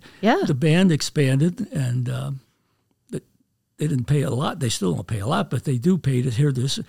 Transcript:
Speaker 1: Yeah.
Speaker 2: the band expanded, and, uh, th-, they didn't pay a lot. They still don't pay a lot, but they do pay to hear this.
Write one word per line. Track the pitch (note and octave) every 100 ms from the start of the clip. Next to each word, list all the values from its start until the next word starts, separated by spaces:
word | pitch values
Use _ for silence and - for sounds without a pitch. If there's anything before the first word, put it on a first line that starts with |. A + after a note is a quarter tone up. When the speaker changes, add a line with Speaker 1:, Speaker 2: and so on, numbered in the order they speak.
| - -
Speaker 1:
Yeah. | G#3 F4+ E4+
Speaker 2:
the |
band | B2+ D#3+ E3 F#3+
expanded, | D3+ - D3+ C3 C3+ E3+ F3+ G#3
and, | G3 B2+ B2 A#2+
uh, | B2 C#3 C3+ - _ _ _ _ _ _
th-, | - - _ _ _ _ -
they | D3+
didn't | C3+ A2+
pay | C#3+
a | -
lot. | A#2 F3+ F3
They | A#2+
still | - F#2
don't | F#2+ F#2+
pay | A2
a | G2+
lot, | F3+ F3+
but | B2+
they | - B2
do | D3+ F#3
pay | C3+ B2+
to | B2+
hear | A2 D3
this. | B2+ C3+ -